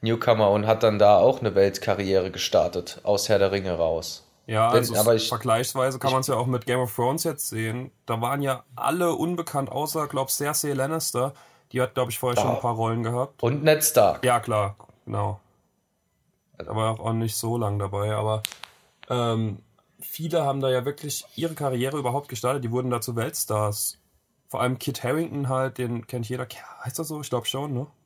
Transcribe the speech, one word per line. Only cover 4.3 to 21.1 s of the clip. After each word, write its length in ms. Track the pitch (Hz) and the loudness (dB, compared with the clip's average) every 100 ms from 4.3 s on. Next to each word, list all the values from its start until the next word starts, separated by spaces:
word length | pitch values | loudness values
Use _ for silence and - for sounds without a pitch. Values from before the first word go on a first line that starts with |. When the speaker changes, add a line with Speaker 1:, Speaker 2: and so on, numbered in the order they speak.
| _ - | _ -6
Speaker 2:
Ja, 240 | 110 113 | 2 4
Speaker 1:
Denn, 100 | 117 | 4
Speaker 2:
also 160 | 117 113 | 2 2
Speaker 1:
aber 180 | 107 | 4
Speaker 2:
s-, 80 | 113 | 4
Speaker 1:
ich 60 | - | 2
Speaker 2:
vergleichsweise 720 | 117 120 113 123 135 131 127 | -4 0 0 0 0 -2 0
kann 100 | 135 | 0
Speaker 1:
ich 60 | |
Speaker 2:
man's 120 | 131 131 | 0 2
ja 80 | |
auch 120 | 123 127 | 0 2
mit 200 | 127 113 | -2 0
Game 140 | 127 | 0
of 140 | 123 | 0
Thrones 300 | - 123 151 | 0 0 0
jetzt 240 | 127 127 - | -2 -4 -6
sehen. 440 | 113 113 117 131 _ - | -4 -4 -4 -10 _ -6
Da 140 | 113 | -2
waren 220 | 120 139 | -2 0
ja 220 | 139 127 - 123 | -2 -2 -6 -4
alle 380 | - 165 175 | -2 2 0
unbekannt, 560 | 156 165 175 165 143 135 | 0 -2 -2 -4 -4 -4
außer, 360 | 131 156 160 147 | -4 -4 -4 -4
glaub, 220 | 143 135 | -2 -2
Cersei 440 | - 143 151 147 | -2 -2 -2 -2
Lannister. 580 | 139 135 160 - 123 131 139 - _ _ | -2 -2 -2 -2 -2 -2 -4 -20 _ _
Die 100 | 127 | -2
hat, 140 | 123 | 0
glaub 140 | - 123 | 0 -2
ich, 80 | 104 | -2
vorher 220 | 127 120 | 0 2
schon 100 | 101 | 2
Speaker 1:
Ja. 60 | - | 2
Speaker 2:
ein 40 | |
paar 140 | 120 | 0
Rollen 300 | 113 113 113 | 0 0 0
gehabt. 380 | 113 120 135 _ | -2 -2 -4 _
Speaker 1:
Und 200 | 120 143 | 0 2
Ned 180 | 156 156 | 4 4
Stark. 420 | - - 101 - | 4 6 4 4
Speaker 2:
Ja, 160 | 123 120 | 2 0
klar, 360 | 117 110 101 101 - _ - | 2 0 0 -4 -18 _ -8
genau. 340 | 107 101 98 _ _ _ _ _ _ _ _ _ _ _ _ | -4 -4 -6 _ _ _ _ _ _ _ _ _ _ _ _
Speaker 1:
Also 140 | - | -6
Speaker 2:
Aber 180 | 110 110 | -2 0
auch, 100 | 110 | 0
auch 120 | 113 | -2
nicht 240 | 113 113 - | -2 -2 -2
so 200 | 113 120 | -2 0
lang 220 | 107 101 | 0 -2
dabei, 360 | 98 101 104 | -2 -2 -2
aber, 280 | 107 107 107 107 - - _ _ _ - | -2 -2 -2 -4 -10 -20 _ _ _ -4
ähm, 520 | 123 120 113 110 98 _ _ _ _ | -2 0 0 -2 -4 _ _ _ _
viele 440 | - - 160 170 | -14 -8 -2 0
haben 160 | 143 139 | 0 0
da 100 | 135 | 0
ja 140 | 127 | 0
wirklich 400 | 123 143 151 | -2 -6 -8